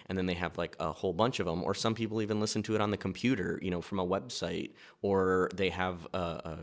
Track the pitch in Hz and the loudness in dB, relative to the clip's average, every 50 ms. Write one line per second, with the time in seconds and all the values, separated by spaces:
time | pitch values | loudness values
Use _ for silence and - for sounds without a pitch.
0 | - - 98 95 92 92 90 87 90 82 - - 85 82 - - - 82 73 - | -8 -4 -2 0 0 0 0 0 -2 -4 -2 -2 -4 -4 -4 -4 -4 -4 -4 -2
1 | - 95 87 85 110 123 131 - 98 87 82 90 - - 98 - - 113 113 110 | -2 -2 2 2 2 2 2 0 0 0 0 0 0 0 0 0 0 -2 0 0
2 | 113 104 107 113 107 104 107 104 104 104 - 107 101 - 107 107 104 104 101 95 | -2 -2 0 -2 0 0 0 0 0 0 0 -2 0 0 0 2 2 2 0 0
3 | - 98 92 - - 120 131 101 90 90 85 - - 95 90 87 82 - 101 98 | -2 -4 -4 0 2 2 2 2 0 -2 -2 -2 -2 -2 -2 -2 -4 -2 -2 -2
4 | 90 90 95 101 127 123 - - - 85 85 85 80 - - - - - - _ | 0 2 0 0 -2 -4 -6 -4 -4 -2 -2 -4 -4 -6 -10 -16 -20 -20 -12 _
5 | - 101 98 95 92 92 92 92 92 - - 92 98 92 85 90 92 92 92 85 | 0 4 4 6 6 6 6 6 4 2 2 0 0 0 2 0 -2 -2 -2 -4
6 | 82 - - 92 87 85 80 - - 80 78 82 | -8 -6 -4 -2 -2 -2 -4 -6 -6 -8 -8 -8